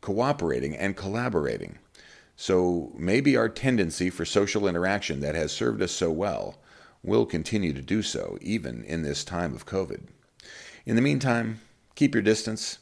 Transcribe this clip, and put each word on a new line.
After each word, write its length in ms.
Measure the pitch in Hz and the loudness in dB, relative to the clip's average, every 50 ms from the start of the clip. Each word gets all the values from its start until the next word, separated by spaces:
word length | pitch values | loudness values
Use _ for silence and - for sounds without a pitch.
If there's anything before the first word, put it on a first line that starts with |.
cooperating, 760 | - - 98 104 120 139 147 139 90 82 67 60 65 71 78 | -4 -2 0 0 2 0 0 0 0 0 0 0 0 -2 -2
and 200 | - 85 98 95 | -2 -2 -2 -2
collaborating. 800 | - 95 98 101 117 123 123 107 82 73 65 57 50 50 50 50 - _ _ _ - - - - - - _ _ | -4 -6 -4 -4 -2 -2 0 0 0 0 0 -2 -4 -6 -10 -12 -18 _ _ _ -20 -20 -20 -20 -20 -20 _ _
So 560 | - - - 95 92 90 90 87 85 76 - - | -14 0 4 4 6 6 4 2 0 -2 -6 -8
maybe 400 | - 78 90 101 127 139 143 131 | -4 0 2 2 4 4 4 4
our 120 | 120 113 113 | 4 2 0
tendency 640 | - - - 135 127 113 95 82 82 - 90 90 | -2 0 0 2 4 4 2 2 0 0 0 0
for 140 | 87 - 85 | 0 -2 -6
social 440 | - - 104 101 101 - 107 101 98 | 2 2 2 2 4 0 0 2 2
interaction 520 | 87 85 87 95 101 101 - - 78 69 | 2 2 0 0 0 0 -2 -4 -4 -2
that 140 | 69 73 76 | -2 -2 0
has 180 | 82 78 76 - | 0 -2 -2 -2
served 300 | - 113 120 113 104 95 | 0 0 0 2 0 -2
us 100 | 87 - | -2 0
so 180 | - 92 85 | 0 0 0
well 460 | 80 78 95 104 80 53 50 - - - _ - - - - - _ _ - | 2 0 0 -2 -2 -4 -6 -8 -10 -14 _ -20 -20 -20 -20 -20 _ _ -4
will 240 | 87 104 117 113 | 2 4 4 4
continue 460 | - - 82 76 - - 107 98 82 71 | 2 0 -4 -2 0 0 0 0 0 -2
to 100 | 69 67 | -2 -4
do 200 | - 95 107 104 | -2 -2 -2 -2
so, 360 | - - - - - 50 50 | -2 -4 -4 -6 -6 -8 -8
even 440 | - 80 107 113 76 67 60 57 57 | -4 -4 -4 -2 -2 -6 -8 -8 -8
in 180 | 50 76 82 80 | -6 -4 -4 -2
this 220 | 73 71 69 - | -2 -4 -4 -6
time 300 | - 95 87 87 82 64 | -6 -4 -4 -2 -2 -4
of 120 | 57 - | -8 -10
covid. 420 | - - 95 95 80 - - - - - _ _ _ _ _ - - - - - - - - _ | -4 -2 -2 -2 -2 -6 -10 -12 -16 -20 _ _ _ _ _ -20 -20 -20 -20 -20 -20 -20 -14 _
In 100 | - 113 | 0 2
the 60 | 113 123 | 4 4
meantime, 580 | 143 147 135 131 131 120 117 117 110 113 110 - _ _ _ _ _ _ | 4 2 2 2 2 2 2 0 -2 -6 -8 -14 _ _ _ _ _ _
keep 200 | - 151 135 143 | 2 2 4 4
your 80 | 117 101 | 4 4
distance 560 | 107 110 107 - - 110 110 - - - - | 4 4 4 2 -4 -6 -6 -6 -8 -10 -12